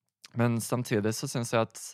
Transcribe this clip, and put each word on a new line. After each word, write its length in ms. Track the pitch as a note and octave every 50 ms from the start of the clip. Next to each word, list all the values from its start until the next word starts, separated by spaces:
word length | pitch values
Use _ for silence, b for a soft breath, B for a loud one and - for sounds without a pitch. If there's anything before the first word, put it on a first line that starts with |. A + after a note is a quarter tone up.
| _ _ _ _ - - -
Men 220 | A2+ A#2 A#2+ A#2 A2+
samtidig 540 | - - B2+ A#2+ A#2+ - B2 G#2 G2+ A2 A2+
så 100 | - -
synes 240 | C#3 - B2+ A#2 -
jeg 80 | - A2+
at 160 | A2+ - - - - -